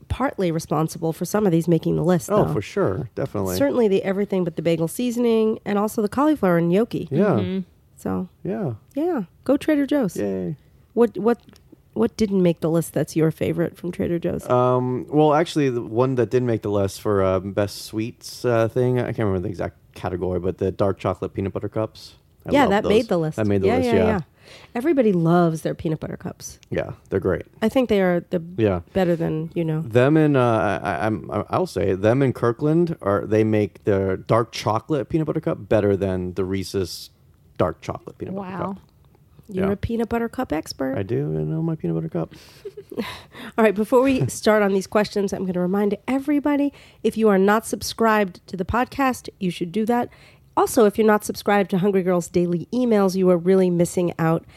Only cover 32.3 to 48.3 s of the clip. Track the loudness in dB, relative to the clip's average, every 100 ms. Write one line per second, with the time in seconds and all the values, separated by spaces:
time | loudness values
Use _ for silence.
32.3 | 2 0 0 2 2 2 0 0 0 2
33.3 | 2 4 2 0 -2 0 0 0 -2 0
34.3 | 0 0 -4 -4 -4 -2 -4 -2 -2 -2
35.3 | -4 -4 -6 0 2 4 2 0 -2 -4
36.3 | -4 -4 -4 -4 -4 -4 -8 -18 _ _
37.3 | _ _ -2 -2 -2 -10 -12 -14 -14 -12
38.3 | -10 -10 -8 -8 -8 -16 _ _ _ _
39.3 | _ -10 -4 -2 -2 -4 -4 -2 -2 -4
40.3 | -6 -6 -6 -6 -6 -6 -4 -4 -4 -2
41.3 | -4 -4 -2 -4 -4 -4 -4 -4 -6 -8
42.3 | -10 -20 -20 -18 -18 -12 -8 -8 -10 -18
43.3 | -20 -8 2 2 2 2 2 4 2 -2
44.3 | -2 2 2 2 0 0 0 0 -2 -2
45.3 | -2 -4 -2 0 0 0 -2 -2 -4 0
46.3 | 0 0 0 0 -4 -14 -6 -4 2 4
47.3 | 6 4 4 0 -6 -6 0 2 2 0